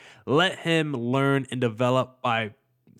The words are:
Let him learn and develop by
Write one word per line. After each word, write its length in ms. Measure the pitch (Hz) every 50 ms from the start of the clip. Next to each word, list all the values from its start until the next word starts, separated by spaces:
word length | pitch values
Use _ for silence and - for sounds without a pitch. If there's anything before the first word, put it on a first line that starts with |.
| - - - - _
Let 340 | - 120 151 175 190 - -
him 340 | - 170 165 160 156 151 143
learn 520 | 123 120 120 127 135 135 139 139 139 131 -
and 80 | - 127
develop 640 | 127 120 110 107 127 123 127 131 127 - - _
by 320 | - 123 117 113 110 104 101 _ _ _ _ _ _ _ _ _